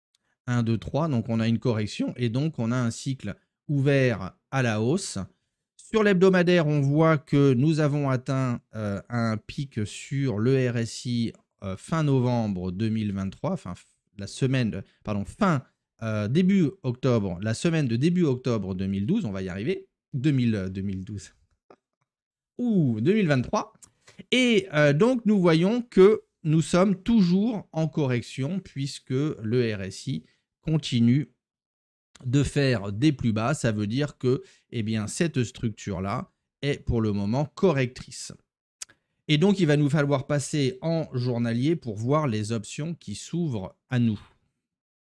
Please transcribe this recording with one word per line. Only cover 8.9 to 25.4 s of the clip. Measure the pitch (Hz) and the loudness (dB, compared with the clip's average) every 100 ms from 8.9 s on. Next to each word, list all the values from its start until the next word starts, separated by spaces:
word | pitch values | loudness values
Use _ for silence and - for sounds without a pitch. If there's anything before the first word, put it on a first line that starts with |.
| 98 - | -6 -6
un | 117 113 107 | -4 -2 -4
pic | - - 135 - | -8 -10 -8 -6
sur | 104 - - 139 139 104 | -6 -8 -8 -4 -2 0
le | 120 135 123 | 2 2 2
R | 117 | -2
S | 113 - | -4 -6
I, | 127 120 113 - _ - | -4 -2 -2 -6 _ -12
euh, | 98 95 | -10 -10
fin | - 165 | -4 -2
novembre | 147 135 123 120 110 90 92 | 2 2 2 0 -2 -4 -4
deux | 92 110 | -4 -2
mille | 110 104 | -2 -4
vingt-trois, | 98 95 - 147 | -4 -6 -6 -8
enfin, | 190 92 | -8 -10
f-, | - _ _ _ - | -16 _ _ _ -16
la | 98 | -14
semaine, | - 131 131 110 95 | -4 -2 0 -2 -4
euh, | - _ | -12 _
pardon, | - 101 | -6 -6
fin, | 101 - 196 139 - _ _ - | -6 -2 0 0 -4 _ _ -10
euh, | 113 107 104 | -6 -4 0
début | 151 185 196 147 - | 2 4 4 2 -2
octobre, | 131 120 131 120 98 87 | -6 -2 0 2 0 -4
la | 107 | -4
semaine | 113 175 165 135 | -2 0 0 0
de | 117 | 0
début | 165 180 | 2 2
octobre | 156 123 127 113 95 92 | 2 0 -2 -4 -4 -4
deux | 98 | -2
mille | 98 | -2
douze, | 104 220 | 0 -2
on | 123 | -2
va | 95 | -6
y | 92 | -8
arriver, | 95 127 381 - _ _ | -6 -6 -6 -8 _ _
deux | 139 147 | -2 0
mille, | 135 117 | 2 2
euh, | 107 92 | 0 -4
deux | 98 | -6
mille | 98 95 | -6 -6
douze, | 92 101 - _ _ _ _ - _ _ _ _ _ _ _ - | -8 -12 -14 _ _ _ _ -20 _ _ _ _ _ _ _ -6
ouh, | 240 196 135 110 | 0 2 2 2
deux | 139 | 2
mille | 220 170 | 2 2
vingt-trois. | 131 - 214 - _ - _ _ - - | 2 0 -4 -4 _ -20 _ _ -18 -2
Et, | 247 247 214 - | 2 4 2 2
euh, | 151 147 | 2 4
donc, | 147 233 254 208 | 6 4 2 2
nous | 208 | 4